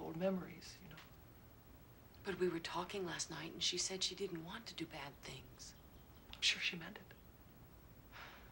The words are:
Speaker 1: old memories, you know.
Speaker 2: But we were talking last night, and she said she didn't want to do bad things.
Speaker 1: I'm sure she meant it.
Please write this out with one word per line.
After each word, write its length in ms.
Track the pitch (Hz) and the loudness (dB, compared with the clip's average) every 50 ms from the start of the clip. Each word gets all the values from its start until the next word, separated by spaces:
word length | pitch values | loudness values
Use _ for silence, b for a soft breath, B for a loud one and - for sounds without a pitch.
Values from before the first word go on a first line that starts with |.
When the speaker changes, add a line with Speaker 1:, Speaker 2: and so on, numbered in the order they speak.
Speaker 1:
old 160 | 160 160 160 | -2 0 2
memories, 600 | 160 185 196 190 185 156 - - - - - - - - | 6 6 6 6 6 2 -2 -6 -8 -10 -10 -10 -10 -12
you 60 | - | -12
know. 60 | - - - - - - - - - - - - - - - - - - - - - - - - - - - | -12 -12 -12 -14 -14 -16 -16 -16 -16 -16 -16 -16 -16 -16 -16 -16 -16 -16 -16 -16 -16 -16 -16 -16 -14 -4 0
Speaker 2:
But 140 | 196 180 - | 2 6 8
we 80 | 180 | 8
were 120 | 180 165 165 | 8 8 6
talking 460 | - - - 170 185 - - 202 185 | 2 2 2 2 2 2 2 2 2
last 240 | 165 156 151 - - | 2 2 0 0 0
night, 220 | 170 151 156 170 - | -2 -2 -2 -2 0
and 80 | 175 | 4
she 160 | - - 185 | 4 6 6
said 260 | 175 - - 190 185 - | 6 4 4 4 4 4
she 120 | - 185 | 2 4
didn't 280 | 185 202 190 175 165 160 | 2 2 2 2 0 -2
want 200 | 170 214 226 226 | -2 -4 -4 -6
to 80 | - - | -4 -4
do 120 | - 165 | -2 -2
bad 260 | - - 151 139 143 139 - | -2 -2 -4 -4 -6 -8 -8
things. 520 | - - 139 131 - - - - - - - - - - - - - - - - - - - | -8 -8 -8 -8 -8 -10 -10 -10 -10 -10 -10 -12 -14 -14 -14 -16 -16 -16 -16 -16 -14 -12 2
Speaker 1:
I'm 80 | - | 6
sure 200 | - - - - | 8 8 8 8
she 160 | - - - | 6 2 2
meant 180 | 170 165 - - | 2 -2 -6 -8
it. 1200 | - - - - - - - - - - - - - - - - - - - - - - B B B B B B B B B | -8 -10 -12 -14 -16 -16 -16 -16 -16 -16 -16 -16 -16 -16 -16 -16 -16 -16 -16 -16 -16 -14 B B B B B B B B B